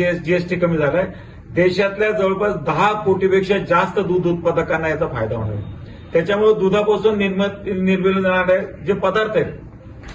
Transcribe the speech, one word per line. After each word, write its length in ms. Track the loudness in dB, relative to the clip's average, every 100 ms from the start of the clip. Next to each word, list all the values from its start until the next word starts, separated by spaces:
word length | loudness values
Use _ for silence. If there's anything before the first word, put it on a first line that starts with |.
| 0
जीएसटी 440 | 0 0 0 0 -2
कमी 220 | 0 2
झालाय, 280 | 0 0 -2 -6 -16 -18 -6
देशातल्या 560 | 2 2 4 0 0 0
जवळपास 460 | 2 0 0 -2 -2
दहा 360 | -2 2 2
कोटीपेक्षा 640 | 2 0 2 4 2 2 0
जास्त 420 | 2 2 2 0
दूध 260 | 0 0 0
उत्पादकांना 640 | 0 0 0 0 -2 -2
याचा 180 | -2 -2
फायदा 300 | -2 -4 -4
होणार 160 | -4
आहे. 100 | -6 -10 -14 -16 -18 -2
त्याच्यामुळे 420 | -2 0 2 4
दुधापासून 640 | 4 4 2 2 2 2 2
निर्म-, 640 | 0 0 -2 -2 -6 -2
निर्मिले 400 | 2 2 2 2
जाणारे 640 | 2 2 2 2 0 -8 -4
जे 60 |
पदार्थ 440 | 0 0 0 0 0
आहेत, 160 | -2 -6 -16 -20 -20 -18 -18